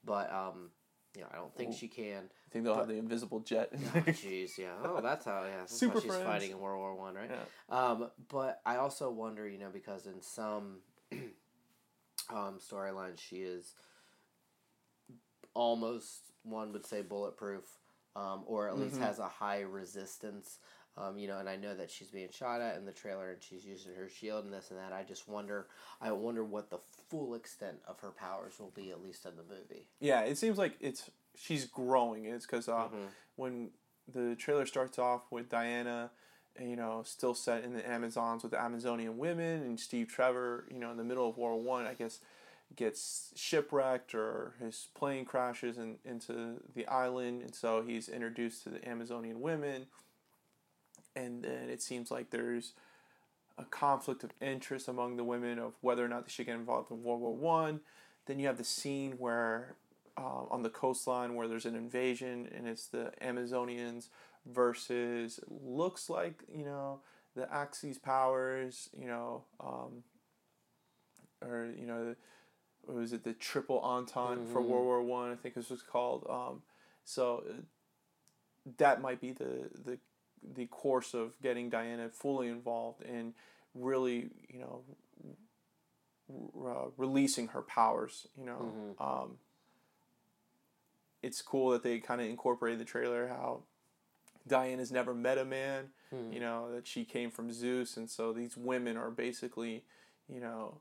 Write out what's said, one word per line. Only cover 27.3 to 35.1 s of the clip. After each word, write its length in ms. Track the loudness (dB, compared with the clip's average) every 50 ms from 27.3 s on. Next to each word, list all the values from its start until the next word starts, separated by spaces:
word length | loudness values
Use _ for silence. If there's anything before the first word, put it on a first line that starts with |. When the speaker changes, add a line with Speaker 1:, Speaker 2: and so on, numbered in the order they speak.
| -4
Speaker 1:
extent 420 | -6 -8 -12 -12 -8 -8 -8 -8 -10 -12
of 120 | -14 -12 -10
her 80 | -10 -12
powers 480 | -12 -8 -6 -6 -6 -6 -6 -8 -12 -12
will 120 | -14 -12 -10
be, 160 | -10 -10 -8
at 100 | -8 -8
least 240 | -10 -12 -12 -12 -12
in 120 | -12 -12
the 60 | -12 -14
movie. 420 | -14 -14 -14 -14 -14 -16 -16 -16 _ _ _
Speaker 2:
Yeah, 200 | 4 6 6 6
it 160 | 6 4 2
seems 200 | 2 4 4 4
like 180 | 6 4 2 2 0
it's, 280 | -4 -4 -4 -4 -10 -14 _ _ _ _ _
she's 280 | -18 -2 0 0 0 0
growing. 600 | -4 -4 -2 4 8 8 8 8 6 2 -2 -4
It's 200 | -6 -6 -6 -4
'cause, 220 | 0 -2 0 2
uh, 180 | 2 2 2 2
Speaker 1:
Mm-hmm. 180 | 0 -2 -6 -6 -6 -10 -14 -20 _ _
Speaker 2:
when 320 | -4 -4 -4 -2 -4 -6 -8 -10 _ _ _ _ _ _ -8
the 240 | -2 0 2 2 2
trailer 300 | 0 2 4 4 4 4
starts 340 | 4 2 0 0 2 2 2
off 320 | 4 4